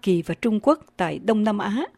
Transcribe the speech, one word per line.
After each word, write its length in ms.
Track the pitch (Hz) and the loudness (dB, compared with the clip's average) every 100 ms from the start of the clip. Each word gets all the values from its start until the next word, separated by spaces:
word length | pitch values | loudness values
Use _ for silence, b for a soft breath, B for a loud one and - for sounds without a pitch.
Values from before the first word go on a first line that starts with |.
Kỳ 200 | 196 175 | 0 0
và 120 | 165 | 0
Trung 260 | 165 233 214 | -4 -2 2
Quốc 220 | 277 302 - - | 2 2 -2 -6
tại 220 | 175 151 | -4 -2
Đông 260 | 196 214 | 0 0
Nam 140 | 214 208 | 0 -2
Á. 260 | 196 220 370 | -2 -4 -6